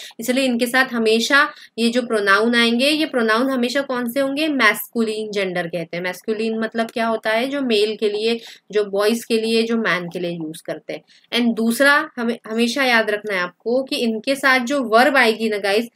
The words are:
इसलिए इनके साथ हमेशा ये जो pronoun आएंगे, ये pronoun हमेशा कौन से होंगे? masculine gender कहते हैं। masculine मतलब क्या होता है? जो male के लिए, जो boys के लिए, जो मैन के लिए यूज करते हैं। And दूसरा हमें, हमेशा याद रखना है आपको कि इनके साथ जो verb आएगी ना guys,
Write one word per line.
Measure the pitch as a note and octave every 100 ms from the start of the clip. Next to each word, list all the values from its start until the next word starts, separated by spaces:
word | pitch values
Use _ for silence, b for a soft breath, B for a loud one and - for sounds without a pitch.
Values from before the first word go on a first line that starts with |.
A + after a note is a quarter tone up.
| B -
इसलिए | A#3+ B3+ C4
इनके | A#3+ B3
साथ | C4 C4
हमेशा | A#3+ A3 A3+ A#3 C#4 D4+ B B -
ये | A#3
जो | B3
pronoun | A#3+ A3 G3+ G3+ A#3 A#3
आएंगे, | A#3 A#3+ C#4
ये | D4+ D4+
pronoun | B3+ A3 A3 C4+
हमेशा | C4 A#3+ C#4
कौन | C#4 B3 A#3+
से | C#4
होंगे? | C4+ C#4 D#4
masculine | C4+ G#3+ A3+ - A#3+ A3 G#3+ G#3+
gender | G3+ F#3+ F3 E3+
कहते | E3+ E3 E3+
हैं। |
masculine | F3+ F3+ - G#3+ A3+ A3
मतलब | A3 A3+ A3+
क्या | A#3 A3+
होता | A3 A3
है? | A3 C4+
जो | C#4+
male | B3+ G#3+ G#3+ G#3+
के | G#3+
लिए, | G#3 A3+ A#3 B B -
जो | G#3 G3+
boys | G3 G#3 A#3 -
के | A3+
लिए, | A3+ A3+
जो | A3+ A3+
मैन | G3+ F3 F3
के | F3+
लिए | F3
यूज | E3+ D#3 D#3+
करते | - D#3 -
हैं। | D#3 b b b
And | A#3 A#3+ G#3+
दूसरा | A3+ A#3 C#4 D4 D#4 -
हमें, | A#3 A#3 G#3+
हमेशा | A3 A#3 C#4
याद | C4 A3+ G#3
रखना | G#3 G#3+ F#3+
है |
आपको | F3+ - A3 B3+
कि | C4+ C#4+ A#3
इनके | A3 C4+ C4+
साथ | C4+ C4 A#3+
जो | C#4+ A3
verb | A3 C4 C4+
आएगी | A3+ G#3+ A3
ना | G#3
guys, | G3+ G#3 A#3